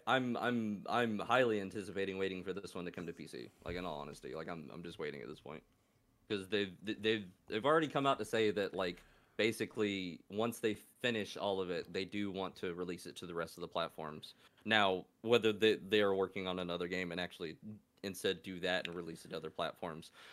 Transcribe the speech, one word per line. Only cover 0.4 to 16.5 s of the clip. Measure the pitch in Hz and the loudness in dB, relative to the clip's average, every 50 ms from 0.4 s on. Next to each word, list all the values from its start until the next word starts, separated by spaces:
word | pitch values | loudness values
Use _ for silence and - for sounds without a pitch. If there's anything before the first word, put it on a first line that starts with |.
| - 120 123 117 113 107 104 90 - - | 0 2 2 2 0 0 -2 -4 -2 0
I'm | 101 117 120 113 107 101 | 2 2 2 2 0 -2
highly | 90 - 120 131 131 117 110 104 | 0 4 4 6 6 6 4 2
anticipating | 98 95 95 107 95 98 87 98 98 95 95 95 | 0 -2 -6 -6 -8 -6 -2 -2 -2 -2 0 0
waiting | 98 95 92 92 87 | 0 0 -2 -4 -4
for | 98 87 | -6 -6
this | 98 98 90 - | -6 -8 -8 -8
one | 92 87 | -8 -8
to | 87 | -6
come | - 95 85 | -6 -6 -8
to | 82 82 | -8 -8
P | - 73 | -10 -12
C. | - - 62 60 - - _ - | -12 -12 -12 -12 -14 -16 _ -10
Like, | 85 87 | -8 -6
in | 90 90 | -4 -4
all | 87 76 71 | -4 -6 -6
honesty, | 71 76 71 - - 67 64 | -6 -8 -10 -12 -10 -8 -8
like, | 80 82 92 | -6 -6 -6
I'm, | 87 82 76 - - | -8 -8 -10 -12 -12
I'm | 82 87 | -12 -12
just | 87 80 - | -12 -8 -6
waiting | 80 76 71 71 55 | -6 -6 -6 -6 -10
at | 62 | -10
this | 76 - | -12 -12
point. | - 71 76 76 - _ _ _ _ _ _ _ _ _ _ _ _ _ | -12 -14 -14 -14 -14 _ _ _ _ _ _ _ _ _ _ _ _ _
'Cause | 110 98 95 90 | -4 -4 -2 -2
they've, | 107 101 101 95 87 - - | 0 0 0 -2 -4 -8 -6
th-, | 104 104 - | -6 -6 0
they've, | 104 110 113 110 101 90 - _ _ - | 2 2 2 2 -2 -6 -14 _ _ -4
they've | - 110 104 | -4 0 2
already | 139 156 165 160 | 4 4 4 4
come | 135 - 147 139 | 2 0 2 2
out | 139 135 - | 2 2 2
to | 107 | 0
say | - - 113 110 107 | 0 2 4 4 4
that, | 92 101 98 - - | 4 2 0 0 0
like, | 92 95 90 90 - - - _ _ _ _ _ | -2 -2 -2 -2 -6 -12 -20 _ _ _ _ _
basically, | - 104 113 110 - 113 90 - 117 107 104 98 95 92 90 80 - - _ | 2 2 2 2 0 -4 -4 0 0 2 2 2 0 -2 -4 -6 -8 -12 _
once | 95 104 113 120 113 - | -2 0 0 0 0 0
they | - 110 104 - - - _ _ - | 0 0 0 0 -4 -14 _ _ -2
finish | 123 117 110 98 - - | 0 0 0 -2 -4 -4
all | 71 80 101 98 95 | -4 0 0 0 0
of | 92 90 | 0 0
it, | 87 82 71 85 87 | 0 -2 -2 -4 -4
they | 95 95 | -4 -4
do | 87 - 104 101 98 90 | -2 -2 -2 -2 -2 -2
want | 95 95 90 92 | -2 -4 -4 -4
to | - - 92 85 | -6 -6 -6 -4
release | 87 90 87 90 87 - | -4 -4 -4 -6 -6 -8
it | 87 - | -12 -12
to | - 95 | -10 -10
the | 85 85 | -6 -4
rest | 85 82 80 - | -4 -4 -4 -4
of | 87 | -8
the | 85 82 | -10 -4
platforms. | - 85 82 73 - - 80 76 76 78 - - - _ - - _ _ _ | -2 -2 -2 -2 -4 -6 -8 -8 -8 -10 -12 -14 -18 _ -20 -20 _ _ _
Now, | 107 110 107 101 95 95 90 - - _ _ - | 2 4 6 6 6 4 2 -2 -6 _ _ 2
whether | 113 120 117 104 110 104 | 6 6 6 6 6 4
they, | 95 110 110 98 | 6 6 6 6
they | - - 95 107 104 | 6 4 4 6 6
are | 104 98 98 | 6 6 6
working | 95 95 92 - 101 92 | 4 2 2 0 -2 -2
on | 92 | -2